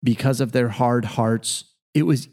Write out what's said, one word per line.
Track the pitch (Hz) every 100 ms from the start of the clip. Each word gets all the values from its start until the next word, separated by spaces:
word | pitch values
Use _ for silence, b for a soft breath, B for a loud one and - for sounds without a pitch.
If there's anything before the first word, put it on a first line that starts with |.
Because | 123 113 135 127
of | 131
their | 127 123
hard | 104 123 120 107
hearts, | - 110 113 - - - _ _
it | 151
was | 160 143 -